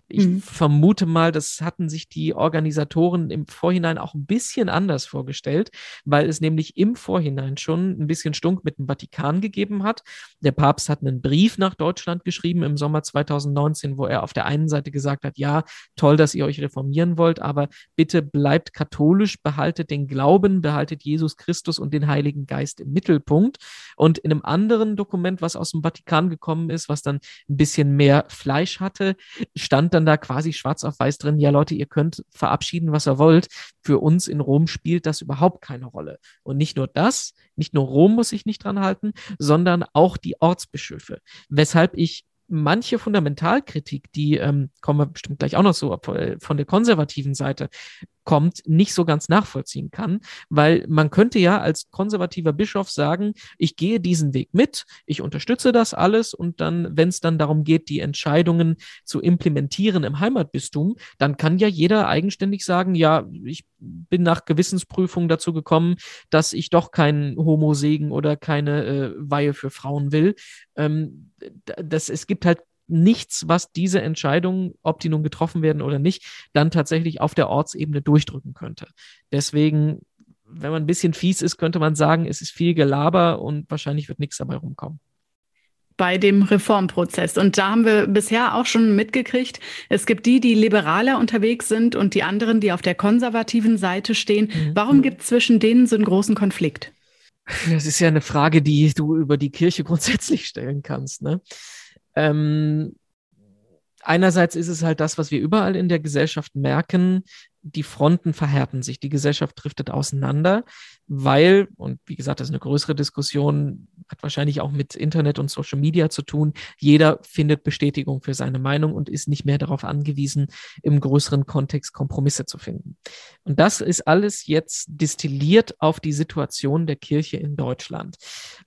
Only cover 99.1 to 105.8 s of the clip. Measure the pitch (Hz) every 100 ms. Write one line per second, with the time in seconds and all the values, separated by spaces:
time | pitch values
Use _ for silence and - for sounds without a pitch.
99.1 | 160 143 147 143 - 170 175 151 165 -
100.1 | 254 - - - - 127 143 147 135 135
101.1 | - 143 175 - - - - - _ _
102.1 | - 151 151 151 151 151 151 151 - _
103.1 | _ _ _ _ _ _ _ _ _ -
104.1 | 170 185 175 170 170 170 160 165 156 156
105.1 | - 147 143 156 214 190 185